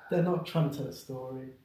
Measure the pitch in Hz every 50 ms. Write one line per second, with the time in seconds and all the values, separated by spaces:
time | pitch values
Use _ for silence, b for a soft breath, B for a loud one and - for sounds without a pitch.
0 | B - 185 175 170 180 180 165 - - - 165 156 143 - 131 131 - - -
1 | - - 135 127 127 131 131 131 131 131 - -